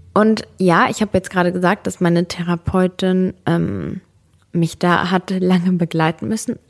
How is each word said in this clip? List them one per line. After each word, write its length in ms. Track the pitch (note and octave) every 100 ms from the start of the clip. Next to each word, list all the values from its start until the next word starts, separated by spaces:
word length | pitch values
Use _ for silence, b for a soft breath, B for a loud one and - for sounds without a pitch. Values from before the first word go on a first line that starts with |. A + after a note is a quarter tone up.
| -
Und 340 | F#3+ A3 G#3+ - -
ja, 300 | F#3 E3+ -
ich 100 | -
habe 120 | G#3
jetzt 160 | F#3 -
gerade 220 | F#3 F3
gesagt, 340 | F3+ F3+ G3+ F#3+
dass 140 | -
meine 260 | F3 E3+ F3
Therapeutin... 1080 | - E3+ E3+ - F#3 F3+ - F#3 F#3 F#3 - -
Ähm, 540 | E3+ - G2 D2+ F#3+ - _ _ _ _
mich 260 | F3 E3 -
da 340 | F3+ E3+ F3+
hat 180 | F#3 -
lange 420 | F#3+ F3+ F#3 F#3
begleiten 540 | F3+ E3+ E3 D#3+ E3 -
müssen, 300 | A3 - -